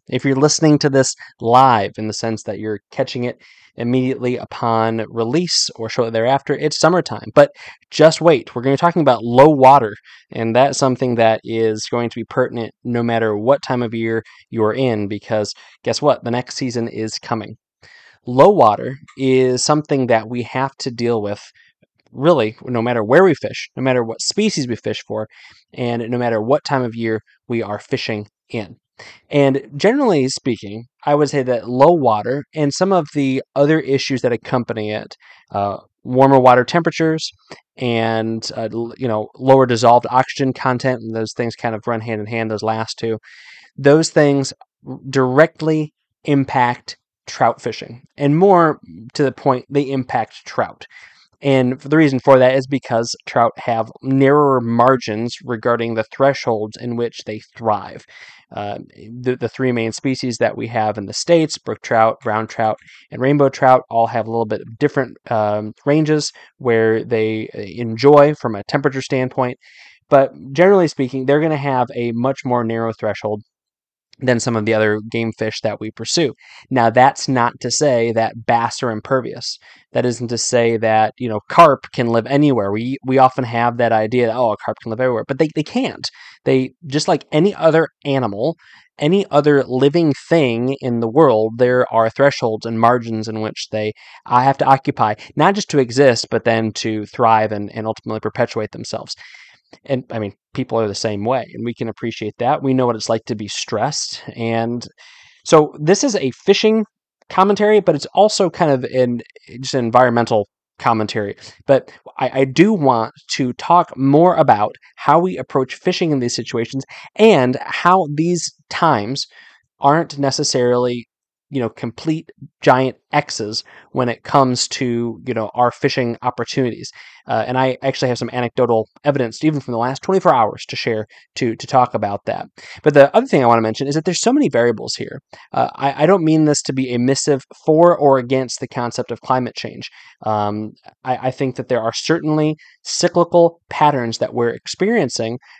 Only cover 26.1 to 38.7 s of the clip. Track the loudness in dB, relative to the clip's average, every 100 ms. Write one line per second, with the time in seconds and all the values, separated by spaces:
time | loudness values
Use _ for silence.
26.1 | -4 -2 -2 0 0 0 -2 -2 -4 -4
27.1 | -4 _ _ -8 -6 -6 -8 -6 -6 -6
28.1 | -8 -8 _ _ -10 -10 -16 _ _ -20
29.1 | -20 -4 2 2 0 -6 -2 0 2 2
30.1 | 2 0 -2 -6 -6 -8 -14 -16 _ -2
31.1 | 0 0 0 -2 -4 -2 4 4 4 2
32.1 | 0 -2 -6 -6 -4 -2 0 0 0 0
33.1 | -2 -2 -2 -4 0 2 2 2 -2 -2
34.1 | -2 -2 -2 -4 -4 -4 -6 -6 -6 -10
35.1 | -20 _ _ _ -4 -4 -6 -14 _ -2
36.1 | 4 6 6 6 6 4 0 0 -2 -2
37.1 | -2 -6 -16 -20 -20 _ -8 -4 -2 -2
38.1 | -2 -4 -6 -8 -8 -8